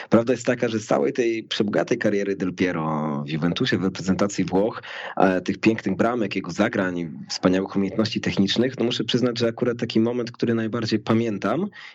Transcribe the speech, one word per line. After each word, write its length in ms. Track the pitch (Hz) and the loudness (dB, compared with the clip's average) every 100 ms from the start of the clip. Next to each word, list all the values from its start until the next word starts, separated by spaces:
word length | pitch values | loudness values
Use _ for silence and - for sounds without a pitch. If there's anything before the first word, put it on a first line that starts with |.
| - | 2
prawda 240 | 113 117 | 2 4
jest 120 | 120 120 | 0 0
taka, 220 | 120 120 | 0 0
że 120 | 110 | -2
z 60 | 110 | 0
całej 280 | 135 139 | 0 2
tej 300 | 131 117 113 | 0 -2 -2
przebogatej 540 | - - 104 82 - 117 | -4 -2 0 0 0 0
kariery 380 | 110 101 98 95 | 0 0 0 -2
Del 180 | 92 | -4
Piero 720 | 87 92 85 78 76 76 71 71 | 0 0 0 -2 -2 -2 -4 -4
w 20 | |
Juventusie, 480 | 78 85 85 127 110 | -2 0 0 0 2
w 60 | |
reprezentacji 600 | 95 - 85 90 101 - 87 | 0 -2 -2 0 0 0 0
Włoch, 380 | 92 107 - - - - - | 2 0 -2 -10 -12 -6 2
e, 240 | 95 92 | 2 2
tych 160 | 92 92 | 0 2
pięknych 380 | 110 110 101 90 | 2 2 0 0
bramek, 400 | 110 123 101 95 | 0 0 -2 -4
jego 160 | 87 | -4
zagrań, 600 | 85 104 107 92 87 82 64 - | -2 0 0 -2 -2 -6 -8 -10
wspaniałych 460 | - 95 92 98 98 | 0 2 2 2 0
umiejętności 460 | 98 101 110 104 | 0 0 -2 0
technicznych, 580 | 95 92 98 - 127 - | 0 2 2 2 0 0
no 60 | 117 | 0
muszę 180 | 120 | 0
przyznać, 360 | 117 123 123 117 | 0 2 2 2
że 80 | 117 | 0
akurat 300 | 117 120 117 | 0 -2 0
taki 220 | 117 110 | 0 2
moment, 320 | 113 120 110 | 2 0 -4
który 220 | - 113 | -2 0
najbardziej 460 | 113 110 120 110 110 | 2 0 -2 0 0
pamiętam 680 | - 113 117 98 101 131 202 - - | 2 2 2 0 -2 0 -2 -6 -18